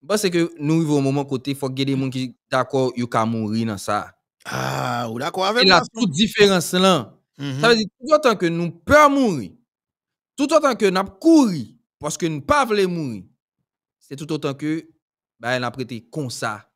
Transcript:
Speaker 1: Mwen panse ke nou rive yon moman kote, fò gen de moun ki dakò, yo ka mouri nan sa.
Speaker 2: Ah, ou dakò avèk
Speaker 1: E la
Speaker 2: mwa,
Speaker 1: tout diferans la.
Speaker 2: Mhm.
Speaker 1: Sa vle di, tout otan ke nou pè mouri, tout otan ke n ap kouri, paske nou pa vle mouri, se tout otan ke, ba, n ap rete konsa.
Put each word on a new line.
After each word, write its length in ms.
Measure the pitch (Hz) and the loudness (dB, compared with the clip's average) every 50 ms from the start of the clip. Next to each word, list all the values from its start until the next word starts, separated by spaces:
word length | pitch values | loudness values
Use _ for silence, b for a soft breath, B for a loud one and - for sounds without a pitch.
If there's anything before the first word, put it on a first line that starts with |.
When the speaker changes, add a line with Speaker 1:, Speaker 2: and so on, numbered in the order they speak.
| _ | _
Speaker 1:
Mwen 80 | 143 | -2
panse 160 | 196 214 214 196 | -2 0 0 0
ke 140 | 175 175 165 170 - - | 0 0 0 0 -4 -6
nou 220 | 147 147 160 165 | -2 0 2 2
rive 100 | 165 147 151 143 | 2 2 2 2
yon 80 | 139 | 2
moman 180 | 139 135 143 139 | 2 0 -2 -2
kote, 300 | 139 139 123 - - 139 | -2 -4 -6 -4 -6 -8
fò 140 | 135 - 131 | -6 -6 -6
gen 160 | 131 131 139 135 | -4 -4 -2 -2
de 60 | 139 | -2
moun 160 | 131 135 131 | -2 -2 -4
ki 140 | 123 135 131 127 - _ _ _ | -4 -6 -8 -8 -10 _ _ _
dakò, 380 | - 131 123 - - 135 131 127 - 117 | -2 -2 -2 0 0 0 0 0 -2 -4
yo 80 | 123 120 | -6 -2
ka 140 | - 120 110 | 0 0 0
mouri 400 | 113 117 113 110 104 107 113 113 | 0 -2 -2 -4 -4 -4 -4 -4
nan 160 | 113 107 95 | -4 -6 -8
sa. 300 | - - 107 104 - - _ _ _ _ _ _ _ | -6 -4 -4 -4 -4 -8 _ _ _ _ _ _ _
Speaker 2:
Ah, 640 | - - 131 131 131 135 135 135 131 123 120 123 117 | -10 -8 -6 -6 -4 -4 -4 -4 -4 -4 -6 -6 -8
ou 80 | 113 117 | -8 -6
dakò 240 | 135 165 175 185 185 190 | -8 -6 -4 -4 -2 -2
avèk 160 | 214 240 208 | 0 2 4
Speaker 1:
E 60 | 190 | 4
la 80 | 185 170 | 4 4
Speaker 2:
mwa, 80 | 156 - _ | 2 0 _
Speaker 1:
tout 160 | 220 240 196 | -2 -2 -2
diferans 640 | 135 147 226 202 - 220 208 202 196 180 156 - - | 0 0 -2 -2 4 4 4 4 6 2 0 0 0
la. 200 | 180 185 190 185 151 113 - - _ _ _ _ _ | 2 4 4 4 2 0 -6 -14 _ _ _ _ _
Speaker 2:
Mhm. 220 | 139 143 131 135 | -10 -8 -6 0
Speaker 1:
Sa 80 | - 233 | 4 4
vle 60 | 240 220 | 4 4
di, 60 | 220 180 | 2 -6
tout 240 | _ _ 240 254 311 302 | _ _ 0 2 2 4
otan 180 | 302 254 220 180 | 4 2 0 2
ke 120 | 185 170 | -2 -2
nou 160 | 165 165 175 170 - - _ | -2 -2 -4 -4 -6 -10 _
pè 220 | - 269 294 302 285 | 4 6 6 6 6
mouri, 380 | 277 277 269 226 180 139 104 85 - _ _ _ _ _ _ _ _ _ _ _ _ _ _ _ _ | 6 4 2 2 0 -2 -4 -8 -12 _ _ _ _ _ _ _ _ _ _ _ _ _ _ _ _
tout 160 | - 277 285 | -4 -2 2
otan 240 | 320 311 302 277 247 | 2 4 4 2 0
ke 160 | 202 220 196 | 2 0 2
n 80 | 180 185 | 2 0
ap 140 | 196 196 - _ - | -2 -4 -8 _ 4
kouri, 540 | 320 330 311 277 220 180 151 113 104 - _ _ _ _ _ - | 6 8 8 6 4 2 -4 -8 -10 -14 _ _ _ _ _ -8
paske 240 | 147 - - - 165 | -8 -6 -4 -4 -4
nou 160 | 156 147 131 | -4 -6 -2
pa 220 | - 294 294 269 233 | 0 2 2 2 0
vle 160 | 214 208 196 185 | 0 -2 0 -2
mouri, 300 | 175 170 156 131 113 101 90 _ _ _ _ _ _ _ _ _ _ _ _ _ _ _ _ | -2 -6 -6 -8 -8 -10 -14 _ _ _ _ _ _ _ _ _ _ _ _ _ _ _ _
se 160 | _ 143 135 | _ -14 -14
tout 80 | 156 147 160 | -8 -8 -8
otan 220 | 151 143 151 135 135 | -4 -4 -6 -6 -4
ke, 220 | 147 151 156 165 156 _ _ _ _ _ _ _ _ _ _ _ | -6 -6 -6 -6 -8 _ _ _ _ _ _ _ _ _ _ _
ba, 160 | 117 117 127 | -6 -4 -4
n 80 | 127 123 | -2 -4
ap 160 | 120 120 135 | -6 -6 -8
rete 220 | 127 117 123 113 - _ | -10 -10 -10 -14 -14 _
konsa. 460 | - 160 147 127 120 - - 117 107 104 - _ _ | -10 -8 -8 -8 -8 -8 -8 -8 -8 -8 -14 _ _